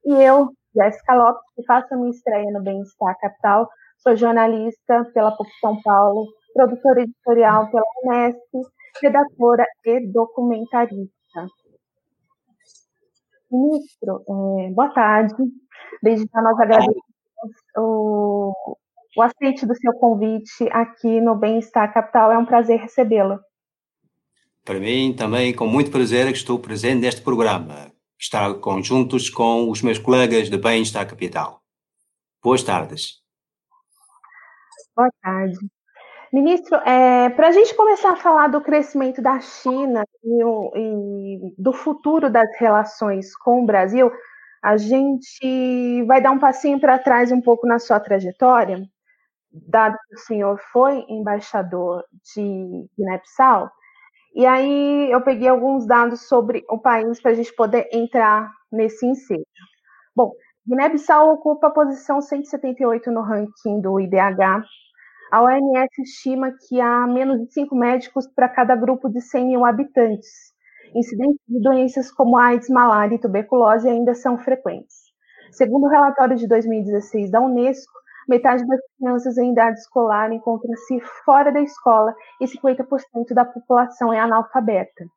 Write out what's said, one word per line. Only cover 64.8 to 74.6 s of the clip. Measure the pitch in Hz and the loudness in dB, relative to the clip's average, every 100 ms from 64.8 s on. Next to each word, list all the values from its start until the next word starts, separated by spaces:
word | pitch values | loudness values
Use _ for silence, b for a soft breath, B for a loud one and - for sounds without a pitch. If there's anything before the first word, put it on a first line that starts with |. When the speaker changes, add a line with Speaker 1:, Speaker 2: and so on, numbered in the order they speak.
| _ b b b b | _ b b b b
Speaker 1:
A | 214 | 2
O | 240 | 4
M | 269 277 254 | 2 0 0
S | 262 - | -2 -6
estima | 262 - 262 262 262 | -14 -10 -8 -4 -6
que | 262 _ 247 | -10 _ -2
há | 240 240 247 | 0 0 0
menos | 247 269 247 | -2 -2 -2
de | 240 | -4
cinco | 302 285 | -8 -4
médicos | 254 240 254 - 269 262 | 0 0 -2 -4 -10 -6
pra | - 247 | -2 0
cada | 262 247 247 | 0 0 2
grupo | 247 262 262 | 0 -2 -4
de | 233 | -6
cem | 240 262 254 | -6 -4 0
mil | 247 | 2
habitantes. | 240 226 277 - 226 208 - - _ _ b b b | 2 0 -2 0 0 -2 -10 -20 _ _ b b b
Incidentes | 233 233 208 277 294 - | -6 -6 -2 -2 -2 -4
de | 240 | -2
doenças | 233 262 254 269 254 | 0 2 0 -4 -8
como | - 240 247 | -2 2 4
aids, | 240 240 240 | 4 2 0
malária | 254 240 208 208 | 2 4 2 0
e | 233 | -2
tuberculose | 240 196 214 254 220 220 247 | -2 -4 0 2 4 2 0
ainda | 233 240 | 0 -2
são | 240 262 240 | -2 -4 -4
frequentes. | - 262 | -4 -4